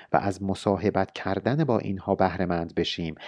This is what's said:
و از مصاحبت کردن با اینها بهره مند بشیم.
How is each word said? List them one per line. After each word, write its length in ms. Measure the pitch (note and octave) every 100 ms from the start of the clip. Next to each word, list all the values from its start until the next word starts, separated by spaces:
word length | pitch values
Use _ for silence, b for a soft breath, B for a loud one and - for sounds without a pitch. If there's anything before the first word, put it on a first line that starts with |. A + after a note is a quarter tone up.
| B
و 40 | D#2+
از 260 | G2+ F#2+
مصاحبت 680 | G2 F#2 - G2 G2+ G2 F#2+
کردن 520 | - F#2+ G2 A2+ C#3+
با 140 | D3+ A2+
اینها 360 | - F#2+ F#2+
بهره 320 | F#2+ F#2+ F2 F2+
مند 280 | F2 E2
بشیم. 400 | - E2+ - E2 D#2